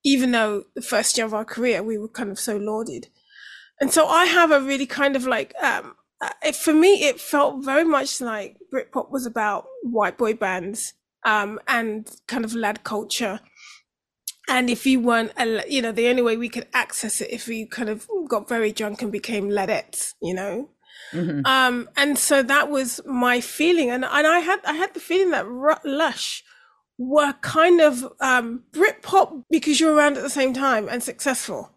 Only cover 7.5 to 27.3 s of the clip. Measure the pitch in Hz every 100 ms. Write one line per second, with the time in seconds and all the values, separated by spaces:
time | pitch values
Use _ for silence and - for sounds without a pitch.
7.5 | 269 269 277 330 285 277 - 247 214 196
8.5 | _ - 262 - 254 - 269 247 233 208
9.5 | 202 - 523 285 226 190 - 226 220 196
10.5 | 185 175 226 - _ _ _ - 214 202
11.5 | 214 - 240 226 214 220 - - 254 220
12.5 | 233 208 214 - 214 220 - 226 208 _
13.5 | _ - - _ _ _ _ - - -
14.5 | 254 247 233 269 262 233 233 226 - 226
15.5 | 220 - 269 233 220 240 254 233 226 233
16.5 | 233 - 254 - - 220 - - 240 -
17.5 | 226 214 - 220 214 - 403 302 220 214
18.5 | 233 214 214 214 208 220 202 - 214 202
19.5 | 202 190 185 - - - - 170 185 202
20.5 | 220 285 _ _ - - 170 170 143 190
21.5 | 262 254 247 - - 285 277 - 277 254
22.5 | 277 285 285 254 - - 254 247 247 -
23.5 | - 320 339 247 247 262 285 311 349 330
24.5 | 392 - 311 381 330 - 349 370 254 190
25.5 | 247 285 320 294 277 311 - - - _
26.5 | _ _ _ _ - 254 294 285